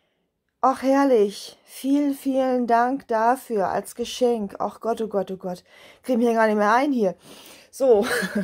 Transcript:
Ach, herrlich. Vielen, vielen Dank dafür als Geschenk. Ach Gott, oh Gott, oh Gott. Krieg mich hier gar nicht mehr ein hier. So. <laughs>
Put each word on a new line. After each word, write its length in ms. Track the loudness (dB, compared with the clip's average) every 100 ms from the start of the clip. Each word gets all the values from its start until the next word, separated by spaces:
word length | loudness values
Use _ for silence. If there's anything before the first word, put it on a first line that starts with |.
| _ _ _ _ _ _
Ach, 220 | -2 0
herrlich. 760 | 0 2 4 4 2 -2 -18 -20
Vielen, 500 | _ -8 -2 0 0
vielen 540 | -2 -2 -2 0 -2 2
Dank 400 | 2 2 -2 -4
dafür 640 | 0 2 0 -2 -2 0
als 260 | -2 -6
Geschenk. 600 | -10 -10 -2 0 0 -6 -6
Ach 220 | -8 -6
Gott, 200 | -6 -4
oh 60 | -4
Gott, 240 | -4 -4
oh 60 | -8
Gott. 260 | -10 -12 _ -20 -20 -14
Krieg 140 | -2 0
mich 100 | 2
hier 80 |
gar 120 | 2 2
nicht 100 | 2
mehr 160 | 2
ein 180 | 2 2
hier. 240 | 0 0 -2 -18 -20 -20 -20 _
So. 340 | -2 4 4 4
<laughs> 40 | -2 -2 -4